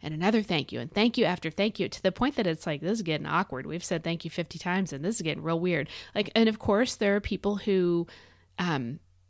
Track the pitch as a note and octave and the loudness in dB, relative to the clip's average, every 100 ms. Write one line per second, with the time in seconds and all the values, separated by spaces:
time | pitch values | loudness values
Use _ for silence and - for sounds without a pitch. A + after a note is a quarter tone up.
0 | D3+ D#3 F#3 A3+ G#3 E3 C3+ B2 A#2+ G3+ | -8 0 4 4 2 0 -2 -4 -4 2
1 | A#3 B3 E3+ F3+ D#3+ E3 G#3 - D#3+ - | 2 4 2 2 -4 0 -2 0 -4 0
2 | F#3+ - B3+ C#4+ F3 D#3+ F3+ D3 E3 A3+ | 0 2 0 2 0 0 -2 -2 -2 -2
3 | E3 D3+ D3+ D#3+ G3 B2+ D3+ E3 - E3+ | 0 -2 0 0 0 -4 -6 -6 -4 -2
4 | E3 E3+ E3 - E3+ E3 F3 F#3 F3+ C#3 | -2 -4 -4 -6 -6 -6 -2 0 -2 -4
5 | E3 A3+ D#3+ D3 D#3 E3 F3+ E3 C#3 - | -4 -2 -2 -2 -2 0 2 0 -2 -8
6 | - G3+ G3+ - A3 G#3+ - G3+ B3+ - | -8 -4 0 4 4 4 2 4 2 2
7 | G3+ G3+ - F#3+ G3+ G#3 - F#3+ F3+ E3+ | 2 2 0 -2 -2 -2 2 2 4 2
8 | E3 - - _ _ - F3 D3 A#2 D#3 | -2 -8 -20 _ _ -6 -2 -2 -2 -8
9 | _ _ | _ _